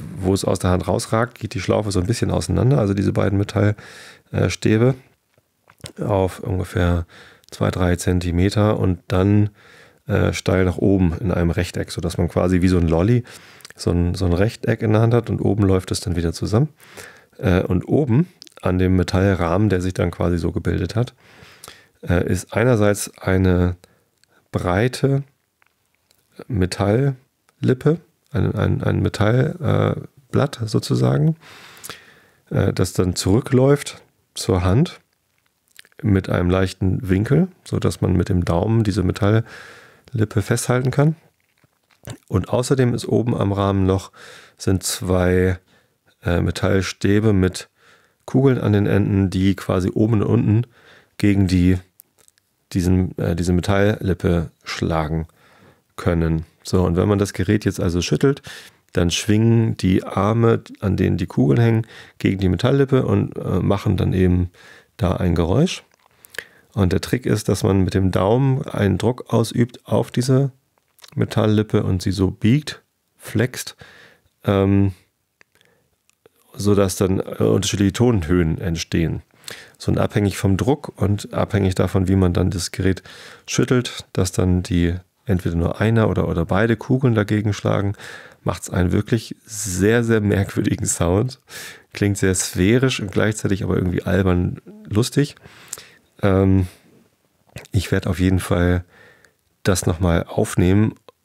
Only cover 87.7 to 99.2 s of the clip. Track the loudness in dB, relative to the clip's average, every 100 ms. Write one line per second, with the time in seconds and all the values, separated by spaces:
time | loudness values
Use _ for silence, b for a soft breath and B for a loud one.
87.7 | 0 -2 -6 B B B B -8 -6 -6
88.7 | -2 0 0 0 -4 -4 -18 -16 -10 -6
89.7 | 0 2 2 2 2 2 0 0 -2 -2
90.7 | -2 -4 -2 0 2 0 -6 -20 B B
91.7 | B B -2 0 2 0 0 -2 0 2
92.7 | 2 0 -2 -4 -2 -2 -2 -4 -2 -2
93.7 | -2 0 -2 0 0 2 2 0 -4 -16
94.7 | -20 -4 -2 0 0 -2 -6 B B B
95.7 | B B B _ -2 2 4 4 2 0
96.7 | B B B B _ _ _ _ -20 -4
97.7 | -4 -2 -2 -2 0 2 2 0 0 2
98.7 | 0 -4 b b b